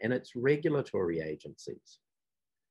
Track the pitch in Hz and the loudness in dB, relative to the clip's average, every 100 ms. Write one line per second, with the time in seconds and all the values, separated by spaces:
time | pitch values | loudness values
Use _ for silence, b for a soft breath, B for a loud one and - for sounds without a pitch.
0 | 110 127 - 123 127 147 160 143 123 101 | 0 0 -2 0 2 4 4 2 0 0
1 | 87 82 78 76 - - - - - - | 0 0 -2 -6 -10 -14 -12 -12 -14 -20
2 | _ _ _ _ _ _ _ | _ _ _ _ _ _ _